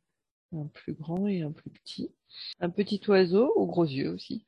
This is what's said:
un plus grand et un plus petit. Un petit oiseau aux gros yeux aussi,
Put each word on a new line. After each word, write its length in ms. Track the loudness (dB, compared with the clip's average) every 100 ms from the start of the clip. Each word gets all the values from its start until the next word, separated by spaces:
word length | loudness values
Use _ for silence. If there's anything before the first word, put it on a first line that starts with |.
| _ _ _ _ _
un 120 | -10 -10
plus 260 | -12 -12
grand 340 | -10 -8 -4 -2
et 140 | -2
un 100 | -4
plus 180 | -8 -16
petit. 420 | -20 -16 -12 -12 -14 _ -18 -16 -6
Un 100 | -4
petit 320 | -2 -2 -2 4
oiseau 440 | 6 6 6 4 2
aux 120 | 2
gros 180 | 2 2
yeux 240 | 0 -4
aussi, 360 | -6 -10 -12